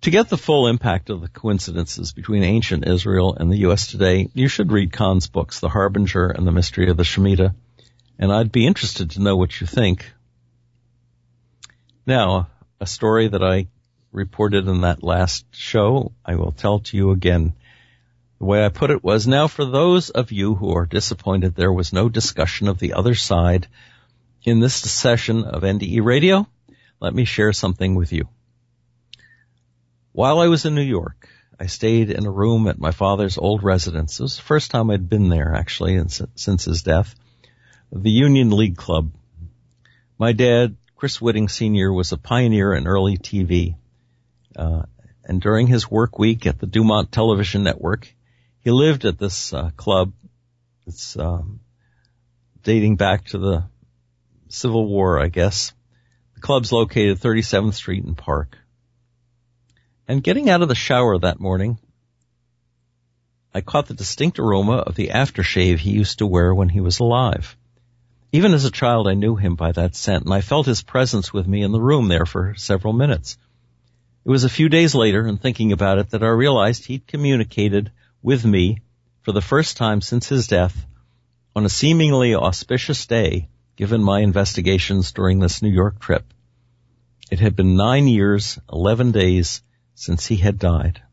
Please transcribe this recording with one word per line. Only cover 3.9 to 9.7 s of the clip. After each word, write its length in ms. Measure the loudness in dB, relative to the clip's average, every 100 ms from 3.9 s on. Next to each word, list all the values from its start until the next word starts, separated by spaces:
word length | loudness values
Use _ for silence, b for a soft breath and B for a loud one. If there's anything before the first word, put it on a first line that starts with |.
| 0 2 2 0
you 140 | 0 -2
should 240 | 0 0
read 200 | 2 0
Kahn's 360 | 0 2 2 0
books, 320 | -4 -6 -6
The 100 | -4
Harbinger 560 | 0 0 0 -2 0 -2
and 200 | 0 0
The 60 |
Mystery 380 | 0 0 0 0
of 60 | 2
the 80 |
Shemitah, 500 | 0 2 2 4 2 -2 _ _ b b b _
and 140 | 0
I'd 200 | 2 2
be 140 | 2 2
interested 460 | 0 -4 -6 -8
to 100 | -2
know 140 | 0 2
what 220 | 0 -2
you 80 |
think. 460 | -6